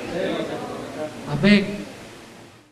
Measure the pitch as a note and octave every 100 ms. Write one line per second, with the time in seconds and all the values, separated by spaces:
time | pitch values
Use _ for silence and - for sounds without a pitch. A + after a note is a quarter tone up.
0 | - E3+ F#3+ - - - - - - -
1 | D3+ - - C#3+ G3 G3+ G3 - - -
2 | - - - - - - -